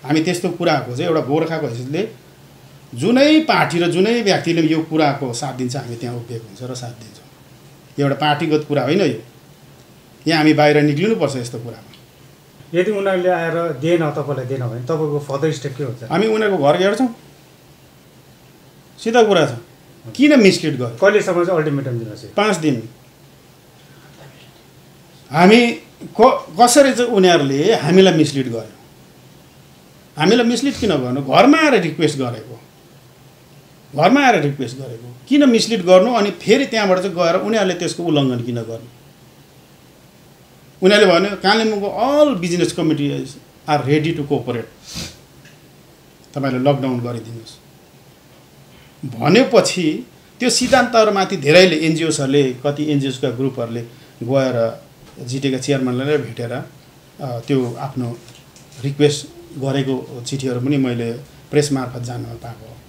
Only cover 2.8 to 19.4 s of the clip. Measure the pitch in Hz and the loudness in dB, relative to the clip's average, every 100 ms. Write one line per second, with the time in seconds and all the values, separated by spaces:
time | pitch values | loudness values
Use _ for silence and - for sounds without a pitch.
2.8 | - 117 175 254 294 311 311 185 147 170 | -18 -4 0 4 6 4 2 0 0 0
3.8 | 170 160 202 240 202 151 160 170 160 160 | 0 2 2 2 0 0 0 0 0 0
4.8 | 160 160 147 135 135 120 139 127 127 123 | -2 0 0 0 -6 -6 -8 -6 -6 -6
5.8 | 117 117 123 120 113 117 - 98 127 123 | -10 -10 -10 -10 -12 -14 -14 -16 -14 -12
6.8 | 123 120 104 - - - - - - - | -14 -16 -20 -20 -20 -20 -20 -20 -20 -20
7.8 | - - 143 139 151 147 165 151 - 143 | -14 -4 -2 0 0 0 0 0 0 -2
8.8 | 127 180 165 113 - - - - - - | 0 0 0 -4 -12 -20 -20 -20 -20 -20
9.8 | - - - - 151 160 151 147 147 151 | -20 -20 -20 -8 -2 2 4 4 4 4
10.8 | 151 143 202 214 143 127 120 127 120 107 | 2 0 0 0 -2 -4 -8 -10 -14 -16
11.8 | - - - - - - _ - - 170 | -20 -20 -20 -20 -20 -20 _ -20 -6 -2
12.8 | 190 202 196 185 180 175 165 160 170 135 | -2 -2 -2 0 0 0 -2 -4 -4 -4
13.8 | 156 175 156 147 139 131 123 131 120 117 | -2 0 0 -4 -6 -6 -6 -6 -6 -8
14.8 | 123 160 151 143 143 139 156 143 143 139 | -6 -4 -2 -4 -4 -2 -2 -4 -8 -8
15.8 | 135 113 110 160 220 214 214 190 139 175 | -8 -8 -4 0 0 0 0 2 2 2
16.8 | 190 220 254 - - - - - - - | 2 0 -2 -4 -20 -20 -20 -20 -20 -20
17.8 | - - - - - - - - - - | -20 -20 -20 -20 -20 -20 -20 -20 -20 -20
18.8 | - - 226 240 214 185 | -20 -8 0 4 4 4